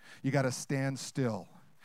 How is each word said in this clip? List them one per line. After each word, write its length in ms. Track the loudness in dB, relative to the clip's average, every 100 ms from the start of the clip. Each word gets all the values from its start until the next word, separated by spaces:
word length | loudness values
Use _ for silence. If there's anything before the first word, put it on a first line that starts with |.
| -20 -6
You 100 | 0
gotta 200 | 2 2
stand 480 | 0 -2 0 0 -2
still. 480 | -4 0 0 0 -6 -18 -20 -20